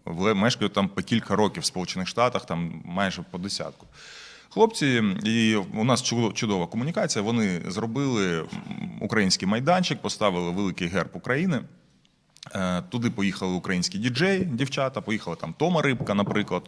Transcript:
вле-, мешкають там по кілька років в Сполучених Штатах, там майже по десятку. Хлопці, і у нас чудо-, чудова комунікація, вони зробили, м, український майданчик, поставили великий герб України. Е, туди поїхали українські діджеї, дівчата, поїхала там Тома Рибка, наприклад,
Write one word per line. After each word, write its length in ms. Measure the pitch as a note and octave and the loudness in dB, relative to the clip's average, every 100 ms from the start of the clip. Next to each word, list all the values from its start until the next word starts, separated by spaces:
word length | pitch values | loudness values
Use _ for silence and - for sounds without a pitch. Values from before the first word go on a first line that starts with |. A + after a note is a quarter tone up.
вле-, 300 | - E2+ G2+ | -10 0 2
мешкають 380 | G2 G#2+ - G2+ | 4 2 2 0
там 160 | G2+ F#2+ | 0 0
по 140 | - | -2
кілька 340 | - A2+ - G2 | -2 -2 0 2
років 260 | G2+ E2+ | 2 0
в 40 | - | -6
Сполучених 420 | F#2 F2 F#2 F2 | -4 -6 -6 -4
Штатах, 380 | - B2 G2 - | 0 0 0 -4
там 360 | E2+ E2+ E2 | -4 -4 -8
майже 400 | F2 F2+ G2 F2+ D#2+ | -8 -2 -2 -2 -10
по 80 | F2+ | -8
десятку. 480 | F#2+ - D2 - - - - - - - - | -6 -6 -8 -12 -20 -20 -20 -20 -20 -20 -6
Хлопці, 540 | F#3+ A3 - C#3+ A#2+ G#2 F#2 | 4 4 6 4 4 2 2
і 320 | G#2+ A#2 A2 G#2+ | 2 4 4 4
у 280 | F#2 G#2+ | 0 0
нас 180 | A#2+ A#2 | 2 2
чудо-, 300 | - A#2 A2 | 2 0 0
чудова 340 | - A2 F#2+ E2+ | 0 0 0 0
комунікація, 560 | A2+ C#3 F#3+ E3+ A2+ | -2 -2 -2 -2 0
вони 400 | G#2 - G2+ F2 - | 0 2 2 0 -4
зробили, 680 | F#2 A2+ B2 C#3 A2+ F#2 E2 | -4 -4 -2 0 2 2 0
м, 80 | - - - - - - | -4 -10 -10 -10 -8 -6
український 480 | G#2 A2 F#2+ - F#2 | 0 2 4 2 0
майданчик, 540 | A2+ C#3 F#3 F3 C3+ | 2 4 2 2 -2
поставили 480 | G#2 - G#2 F2 F2 | -4 2 2 2 0
великий 380 | F2+ G2 E2+ F2 | 0 -2 -2 -2
герб 220 | F#2 D#2+ | 0 -2
України. 480 | F2 - C3+ F#3+ C3 - - _ _ _ _ _ - - | -6 -2 0 0 -2 -6 -20 _ _ _ _ _ -20 -10
Е, 280 | G2 F#2 F2+ | -4 -2 -2
туди 280 | E2+ B2 A#2 | -2 -2 -2
поїхали 420 | A2+ G2 - F#2 | 0 0 0 -2
українські 460 | F2+ F2+ F2+ - G2 | -2 0 -2 -2 -2
діджеї, 460 | B2 B2 F#3+ F#3+ | -2 0 2 2
дівчата, 560 | F#3 A#2 C3+ - C3 A2 | 0 -2 -2 0 -2 -2
поїхала 360 | G2 A2 - E2 | -4 -4 -4 -8
там 180 | E2 - | -8 0
Тома 240 | D#3+ E3 | 2 4
Рибка, 320 | C#3+ A#2+ - | 2 0 0
наприклад, 480 | G2+ G2+ G2+ G2+ F2+ | 2 2 0 0 -4